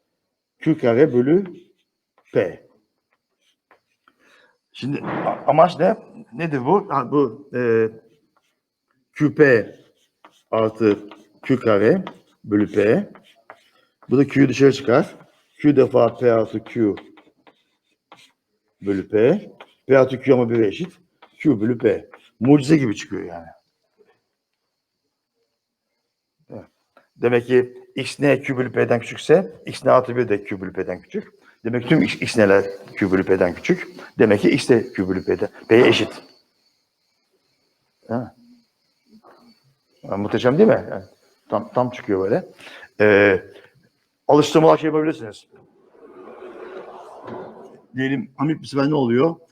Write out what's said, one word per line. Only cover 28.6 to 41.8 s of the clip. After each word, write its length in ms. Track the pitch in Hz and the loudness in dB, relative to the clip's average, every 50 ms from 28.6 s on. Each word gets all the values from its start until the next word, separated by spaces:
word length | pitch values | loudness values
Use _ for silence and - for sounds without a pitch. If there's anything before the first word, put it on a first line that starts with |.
| 127 120 | -4 -4
P'den 280 | 107 120 120 113 120 117 | -2 -2 0 0 0 -2
küçükse 640 | 117 - - 107 - - 151 175 196 185 - - - | -4 -6 -14 -8 -2 2 2 2 2 0 -10 -16 -14
X 200 | - - - - | -14 -12 -4 0
N 60 | 131 | 2
artı 240 | 127 127 123 123 120 | 2 2 2 0 -2
bir 140 | 123 120 - | -4 -2 -2
de 140 | 104 101 - | -2 -4 -4
Q 180 | - 107 92 | -6 -12 -10
bölü 120 | 95 90 87 | -10 -10 -8
P'den 280 | 95 92 92 90 90 | -8 -8 -8 -10 -12
küçük. 320 | - _ - 208 - - _ _ _ _ _ _ - | -12 _ -12 -12 -12 -12 _ _ _ _ _ _ -8
Demek 180 | 113 117 123 120 | -6 -6 -4 -2
ki 60 | - | 0
tüm 140 | 165 151 92 | 0 2 0
X, 180 | - - - | 0 -4 -6
X 160 | 139 117 - 120 | -8 -4 0 2
N'ler 280 | 107 98 98 101 98 - - - - - - - | 4 6 6 4 2 0 -6 -14 -18 -14 -8 -4
Q 140 | 107 95 | -2 0
bölü 120 | 92 95 92 | 0 0 0
P'den 300 | 98 95 92 92 90 82 | 0 0 2 0 0 -2
küçük. 340 | - - - 180 175 - - - - - - - - | -4 -4 -2 -2 -2 -4 -12 -18 -20 -20 -8 -2 2
Demek 220 | 123 110 101 98 | 2 4 4 2
ki 80 | - - | 2 2
X 200 | - 139 - - | 0 0 2 2
de 240 | 131 113 95 - - | 2 2 0 -2 -6
Q 160 | - 95 90 | -6 -4 -4
bölü 160 | 92 92 - | -4 -6 -4
P'den, 240 | - 95 90 110 101 - - - - | -4 -4 -4 -6 -8 -10 -8 -2 2
P'ye 180 | 113 113 131 165 | 4 6 6 6
eşit. 360 | 175 - - - - - - _ _ _ _ _ _ _ _ _ _ _ _ _ _ _ _ _ _ _ _ _ _ _ _ _ _ _ _ _ _ _ _ _ _ _ _ - | 4 0 -2 -6 -10 -14 -20 _ _ _ _ _ _ _ _ _ _ _ _ _ _ _ _ _ _ _ _ _ _ _ _ _ _ _ _ _ _ _ _ _ _ _ _ -10
Ha. 280 | 113 120 127 - - _ _ _ _ _ _ _ _ _ _ _ _ _ _ 254 214 220 _ - - _ _ _ _ _ _ _ _ _ _ _ _ _ - | -8 -8 -8 -10 -16 _ _ _ _ _ _ _ _ _ _ _ _ _ _ _ _ _ _ -20 -20 _ _ _ _ _ _ _ _ _ _ _ _ _ -14
Ya, 140 | - 104 98 | -10 -8 -8
muhteşem 400 | 101 107 - 117 123 127 131 160 | -6 -4 -4 -2 0 2 2 4
değil 120 | 214 220 | 4 4
mi? 180 | 131 98 92 - | 4 2 -2 -8
Yani 140 | - 101 98 - _ _ _ _ _ _ _ - | -12 -14 -14 -16 _ _ _ _ _ _ _ -6
tam, 220 | - 104 110 - - | -6 -6 -6 -4 -4
tam 160 | 127 | -4